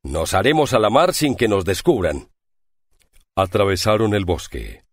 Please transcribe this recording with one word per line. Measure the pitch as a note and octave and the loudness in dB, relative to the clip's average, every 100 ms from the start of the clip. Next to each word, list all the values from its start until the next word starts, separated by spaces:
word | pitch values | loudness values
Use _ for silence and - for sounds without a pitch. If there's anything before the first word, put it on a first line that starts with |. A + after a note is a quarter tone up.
«Nos | - D#2+ D#2+ | -6 -6 -2
haremos | F#2+ A#2 D#3 C3+ | 0 2 2 2
a | B2+ | 2
la | G#2+ | 4
mar | B2+ F3+ | 4 2
sin | - D3 | 0 -2
que | A#2 A2+ | 0 0
nos | G2 | 0
descubran». | F2+ F#2 - A#2+ E2+ C#2 - _ _ _ _ _ _ _ _ _ _ | 0 -2 0 0 -2 -4 -10 _ _ _ _ _ _ _ _ _ _
Atravesaron | - F#2+ G#2+ G2 F#2 G#2+ G#2+ A2 | -4 -2 0 0 0 0 2 2
el | G#2 | 0
bosque. | F2+ D#2+ - C2 G#1 - _ | 0 -4 -6 -12 -14 -16 _